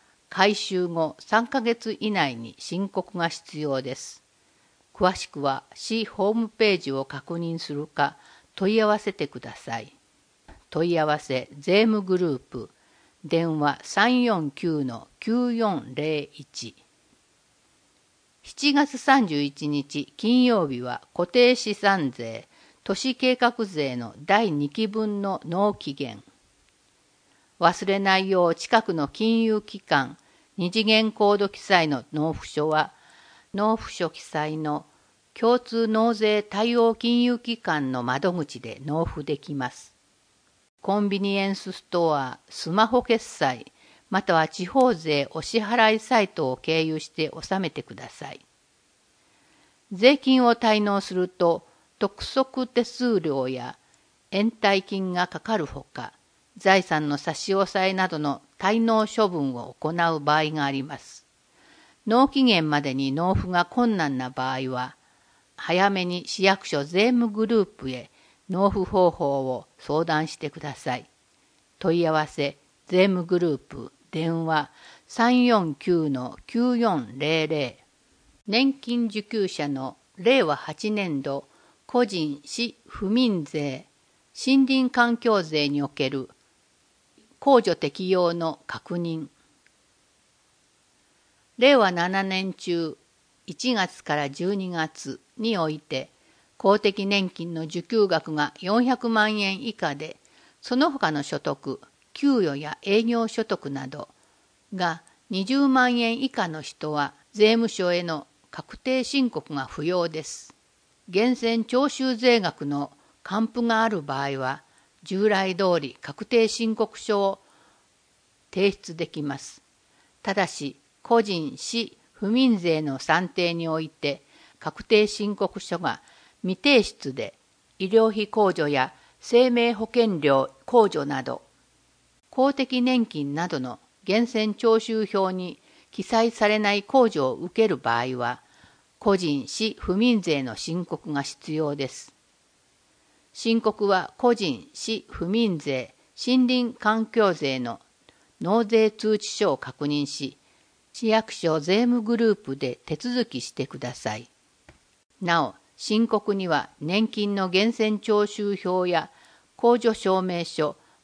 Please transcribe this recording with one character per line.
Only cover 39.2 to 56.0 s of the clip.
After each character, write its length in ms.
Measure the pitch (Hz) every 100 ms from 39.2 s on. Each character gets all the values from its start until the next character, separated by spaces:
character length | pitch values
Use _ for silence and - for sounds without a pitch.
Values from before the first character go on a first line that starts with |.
で 160 | 147 147
き 160 | -
ま 160 | 143 123
す。 240 | - - _ _ _ _ _ _ _ _ _
コ 180 | - 208
ン 100 | 202
ビ 120 | 196
ニ 160 | 196 196
エ 100 | 196
ン 80 |
ス 160 | 190 190
ス 140 | -
ト 280 | - 175 165 147
ア、 240 | 131 - _
ス 200 | - 160
マ 180 | 190 220
ホ 160 | 247
決 200 | 240 220
済、 480 | - - 139 120 - - _ _ _
ま 120 | 190
た 120 | -
は 140 | 165 156
地 180 | - 180
方 260 | 269 247
税 360 | 170 160 143 135
お 100 | 160
支 200 | - 226
払 340 | 208 226 220
い 40 | 220
サ 200 | - 247
イ 80 | 190
ト 220 | - 131
を 60 | 127
経 260 | - 160
由 160 | 160 156
し 100 | -
て 220 | - 156
納 300 | 160 - 190
め 100 | 165
て 140 | -
く 100 | -
だ 160 | 92 135
さ 220 | - 135
い。 120 | - _ _ _ _ _ _ _ _ _ _ _ _ _ _ _
税 260 | 185 247 285
金 260 | 262 262
を 120 | 240 233
滞 260 | 226 214
納 180 | 208 202
す 140 | -
る 140 | 185 180
と、 380 | - 175 - - _ _ -
督 260 | 202 -
促 420 | - 269 262 262 247
手 160 | 240
数 380 | 233 - 247 202
料 280 | 160 135 127
や 300 | 127 123 - _ _ _ _ _
延 180 | 196 220
滞 320 | 226 202 196
金 300 | - 196 185
が 160 | 180 180
か 100 | -
か 180 | - 214
る 100 | 143
ほ 180 | 135
か、 280 | - -